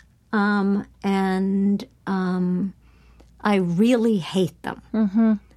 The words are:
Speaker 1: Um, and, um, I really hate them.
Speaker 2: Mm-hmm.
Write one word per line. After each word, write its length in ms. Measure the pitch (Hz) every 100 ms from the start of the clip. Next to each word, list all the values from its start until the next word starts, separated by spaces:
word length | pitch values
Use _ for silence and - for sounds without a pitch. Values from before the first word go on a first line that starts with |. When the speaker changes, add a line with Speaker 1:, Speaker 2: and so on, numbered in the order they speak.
| - _ _ 214
Speaker 1:
Um, 480 | 202 202 196 202 - _
and, 800 | 196 196 190 190 190 196 202 202 - _ -
um, 680 | 190 185 185 180 180 190 - - _ - - - -
I 120 | - 202
really 640 | 175 170 226 254 226 208
hate 420 | 151 190 180 -
them. 220 | - - -
Speaker 2:
Mm-hmm. 400 | 214 208 208 226 214 -